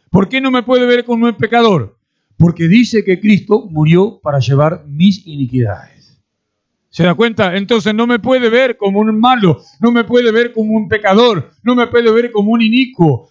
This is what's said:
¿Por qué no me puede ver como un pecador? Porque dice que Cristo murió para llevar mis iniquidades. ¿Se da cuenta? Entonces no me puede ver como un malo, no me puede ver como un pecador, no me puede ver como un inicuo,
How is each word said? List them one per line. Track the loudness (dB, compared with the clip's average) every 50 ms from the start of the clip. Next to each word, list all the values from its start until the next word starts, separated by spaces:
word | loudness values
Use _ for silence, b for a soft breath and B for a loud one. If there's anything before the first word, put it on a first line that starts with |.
| _ _
¿Por | -2 -2 0
qué | 0 -2 -2
no | -2 0
me | -2 -2 0
puede | 0 0 2 2
ver | 2 0 0 0
como | -2 -2 0 0
un | -2 -2
pecador? | -2 -4 0 2 2 2 2 2 0 -2 -6 _ _ _ _ _ _ _ _ _
Porque | 0 0 2 2 0 0
dice | 2 4 4 2 2 0 -2 0
que | 0 -2 0
Cristo | 2 0 0 0 0 0 -2 -2 -2 -4
murió | -4 -2 2 2 4 2 2 0 -4 _ -6
para | -4 -2 -2
llevar | -2 0 0 0 0 0 -2 -6 -14
mis | -10 -4 0 0 0 0 -2 -8
iniquidades. | -14 -8 -8 -6 -4 -4 -4 -4 -4 -6 -10 -14 -20 _ _ _ _ _ _ _ _ _ _ _ _ _ _ _ _ _ _ _ _
¿Se | -4 -2 0
da | 0 0
cuenta? | 0 -2 -2 -2 -2 -4 -2 -2
Entonces | -4 -2 -2 -2 -2 0 -2 -2
no | -2 0
me | 0 -2
puede | -2 0 0 0 0 0 0
ver | 0 0 0 0 -2
como | -4 -4 -2 -2 0
un | 0 0 0 2
malo, | 2 2 2 2 2 0 0 B B B B B
no | -2 0
me | 0 0 0
puede | 0 0 0 2 2
ver | 0 0 -2 -2
como | -4 -4 -4 -2 -2
un | -4 -4 -4
pecador, | -4 -2 0 0 2 2 2 2 0 -2 -6 -10 _ _
no | -4 -2 0
me | 0 0
puede | 0 0 0 2 2
ver | 2 0 0 -2
como | -2 -2 -2 0
un | 0 0 0
inicuo, | 0 0 0 -2 -2 0 0 0 0 0 -2 -6 _